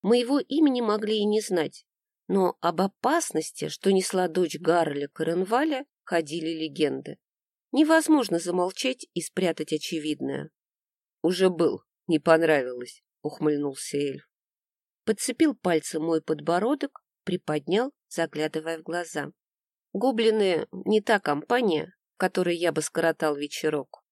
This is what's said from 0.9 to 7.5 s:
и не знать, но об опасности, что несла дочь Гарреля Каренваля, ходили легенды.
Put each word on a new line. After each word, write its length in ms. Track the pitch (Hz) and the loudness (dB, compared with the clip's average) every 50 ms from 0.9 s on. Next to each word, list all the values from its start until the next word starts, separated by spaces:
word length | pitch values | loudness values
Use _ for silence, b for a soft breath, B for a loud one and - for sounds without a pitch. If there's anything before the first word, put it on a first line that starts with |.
| 208 214 214 208 220 214 | 0 0 0 -2 0 0
и 60 | 208 | 2
не 140 | 208 208 220 | 2 0 0
знать, 460 | 208 - 185 170 151 - - - _ _ _ _ _ _ _ _ _ | 0 0 0 0 0 -2 -6 -14 _ _ _ _ _ _ _ _ _
но 300 | - 185 196 185 - - _ | 0 2 2 2 2 0 _
об 220 | - 170 170 160 | -2 -2 0 0
опасности, 880 | 190 196 _ _ - 247 311 339 - - - 156 160 - - - 151 156 | -2 -2 _ _ -2 0 0 0 0 -2 -4 -4 -4 -4 -8 -8 -8 -8
что 240 | 147 - - 190 196 | -8 -2 2 4 4
несла 340 | 190 185 - - 185 185 | 4 2 0 -2 -2 -2
дочь 300 | 170 160 185 180 156 - | 0 0 0 0 0 -2
Гарреля 500 | 156 175 160 170 175 165 151 143 143 143 | -2 0 2 2 4 2 0 -2 -4 -6
Каренваля, 800 | 143 _ - 160 160 170 180 185 185 220 247 302 320 294 254 285 _ _ _ _ | -8 _ -4 -2 -2 0 -2 0 0 0 0 2 0 -2 -4 -6 _ _ _ _
ходили 460 | - 180 170 165 143 151 170 160 160 | -2 -2 -2 -2 -2 -6 -6 -4 -6
легенды. 680 | 165 160 160 156 139 165 156 143 135 135 - - - _ _ _ _ _ _ _ | -6 -6 -6 -8 0 0 0 0 0 -4 -8 -12 -16 _ _ _ _ _ _ _